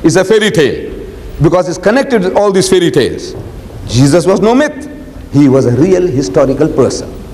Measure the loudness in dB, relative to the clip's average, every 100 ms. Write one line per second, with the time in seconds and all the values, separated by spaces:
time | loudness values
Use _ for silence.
0 | 2 0 2 2 2 2 0 0 -8 -12
1 | -14 -16 -16 -2 2 2 0 -2 0 0
2 | 0 0 0 0 0 2 2 2 2 2
3 | 0 -2 -10 -14 -14 -16 -16 -14 -4 2
4 | 4 4 2 2 2 2 0 -4 -14 -16
5 | -18 -18 -4 2 4 4 2 2 2 2
6 | 0 -2 -2 0 0 2 0 2 0 0
7 | -10 -14 -16